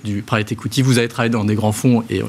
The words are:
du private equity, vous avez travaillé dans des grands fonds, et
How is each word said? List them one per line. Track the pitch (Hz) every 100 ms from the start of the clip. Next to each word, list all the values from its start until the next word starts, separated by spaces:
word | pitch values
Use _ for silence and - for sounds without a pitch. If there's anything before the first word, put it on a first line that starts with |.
du | 110 101
private | 104 110 107
equity, | 113 107 135
vous | 131 120
avez | 117
travaillé | - 117
dans | 117
des | 104 107
grands | 107
fonds, | 107 131 117 -
et | 98